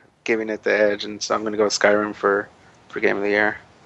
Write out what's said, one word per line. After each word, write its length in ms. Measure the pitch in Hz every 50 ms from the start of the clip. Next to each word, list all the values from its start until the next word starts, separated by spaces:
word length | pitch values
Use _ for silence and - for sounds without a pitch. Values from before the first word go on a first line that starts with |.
| _ _ _ _ _
giving 240 | - 117 110 110 110
it 120 | 107 101
the 140 | - 107 98
edge, 280 | 104 107 104 104 104 104
and 180 | 104 104 101
so 120 | - - 113
I'm 80 | 107 107
gonna 120 | 110 104
go 80 | 104 107
with 140 | 101 - -
Skyrim 360 | - 104 104 104 104 104 104
for, 340 | - - 101 98 101 104 - - _ _ - _ _ _ _
for 120 | - 107
Game 160 | 110 101 104
of 60 | 101
the 80 | 101 104
Year. 260 | 101 104 107 107 107 - - - - _ -